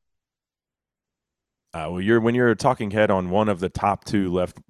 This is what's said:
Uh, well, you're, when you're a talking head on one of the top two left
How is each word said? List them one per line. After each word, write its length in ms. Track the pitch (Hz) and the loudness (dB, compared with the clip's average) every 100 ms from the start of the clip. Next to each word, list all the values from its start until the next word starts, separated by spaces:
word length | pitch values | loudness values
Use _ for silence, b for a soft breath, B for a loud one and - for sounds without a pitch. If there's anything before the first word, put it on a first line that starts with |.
| _ _ _ _ _ _ _ _ _ _ _ _ _ _ _ _ _ | _ _ _ _ _ _ _ _ _ _ _ _ _ _ _ _ _
Uh, 160 | 85 78 | -10 -8
well, 80 | 90 | -4
you're, 220 | 98 117 | 2 2
when 140 | 113 120 | 4 2
you're 140 | 120 | 2
a 60 | 110 | 2
talking 360 | 135 127 107 | 0 0 -2
head 200 | 107 107 | 0 2
on 180 | 95 90 | 2 0
one 180 | 98 107 | -2 0
of 100 | 90 | -2
the 80 | 90 | -4
top 380 | - 101 95 - | -2 -2 -2 -2
two 260 | 104 95 | -2 -2
left 280 | 90 90 - | -2 -4 -8